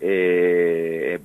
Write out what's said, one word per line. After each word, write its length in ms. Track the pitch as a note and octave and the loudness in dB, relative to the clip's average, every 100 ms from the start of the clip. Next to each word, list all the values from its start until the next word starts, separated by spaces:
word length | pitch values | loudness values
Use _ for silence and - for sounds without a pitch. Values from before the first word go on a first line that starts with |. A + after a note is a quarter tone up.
Eh, 1200 | F#2 F#2+ F2+ F2+ F2 F2 E2+ E2 E2 D#2+ C#2 F2 | -2 0 2 2 2 2 2 0 -4 -4 -6 -6